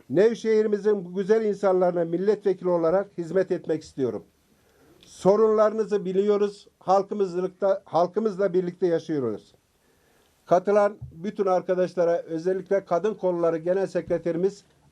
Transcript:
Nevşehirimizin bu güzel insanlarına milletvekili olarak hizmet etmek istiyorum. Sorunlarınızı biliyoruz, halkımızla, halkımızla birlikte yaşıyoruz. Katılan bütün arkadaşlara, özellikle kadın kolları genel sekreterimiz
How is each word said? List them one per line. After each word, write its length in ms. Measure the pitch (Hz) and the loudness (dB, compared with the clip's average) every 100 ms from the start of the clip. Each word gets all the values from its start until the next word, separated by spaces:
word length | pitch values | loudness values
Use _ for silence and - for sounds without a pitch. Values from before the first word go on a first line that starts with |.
| - | -4
Nevşehirimizin 920 | 139 220 226 220 220 214 208 196 208 | 2 2 2 0 2 2 0 0 -2
bu 100 | 175 | -2
güzel 300 | 180 185 220 | -4 0 0
insanlarına 600 | 220 196 196 185 180 175 | 0 0 0 2 2 0
milletvekili 640 | 170 170 196 208 202 180 180 | -2 -2 0 0 0 -2 0
olarak 420 | 175 165 185 196 - | 0 2 0 -2 -8
hizmet 320 | 165 180 185 | -4 -2 0
etmek 320 | 180 - 156 | -4 -4 -6
istiyorum. 420 | - - 127 104 - _ _ _ _ _ _ _ | -6 -4 -4 -4 -12 _ _ _ _ _ _ _
Sorunlarınızı 1040 | - - 185 208 220 214 214 220 202 202 | -20 0 4 6 4 4 2 0 -2 -4
biliyoruz, 640 | 180 190 208 208 202 202 - _ | -2 0 2 2 0 -4 -20 _
halkımızla, 720 | - 190 190 214 196 175 185 - 196 196 | 2 2 2 -2 -2 -2 -6 -2 -2 -2
halkımızla 720 | - 156 180 208 220 180 196 | -2 0 0 0 -2 0 0
birlikte 320 | 180 175 175 185 | 0 -2 -2 0
yaşıyoruz. 680 | 165 160 151 120 98 - _ _ _ _ _ _ _ _ _ - | 0 -2 -4 -2 -4 -10 _ _ _ _ _ _ _ _ _ 0
Katılan 500 | 175 180 208 202 208 - | 2 4 2 2 0 -14
bütün 340 | 160 185 214 190 | -12 -8 -2 0
arkadaşlara, 720 | 185 180 180 175 - 170 170 | 0 0 -2 -2 0 0 0
özellikle 680 | 170 165 170 190 185 196 | -4 -6 -4 -4 -2 -4
kadın 300 | 185 175 202 | 0 -2 -2
kolları 420 | 208 185 175 170 165 | -2 -2 0 -2 -2
genel 300 | 165 190 185 | -2 -2 -2
sekreterimiz 800 | 180 165 170 170 160 190 190 _ _ _ | -4 -4 -4 -2 -2 -2 -4 _ _ _